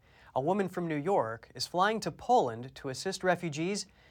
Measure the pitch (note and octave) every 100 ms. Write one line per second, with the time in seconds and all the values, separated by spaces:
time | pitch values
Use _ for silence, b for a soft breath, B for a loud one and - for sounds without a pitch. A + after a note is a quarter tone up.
0 | b b b - C#3+ G3+ F#3 F#3 E3+ D3+
1 | D3+ G3 A2+ A#2 - B2+ - F3 G3 A3
2 | F#3 - - B3 C#3 A2+ B2+ - C#3 B2+
3 | F#3 F#3+ F#3 F3 F3 C#3+ E3+ G3+ - b
4 | b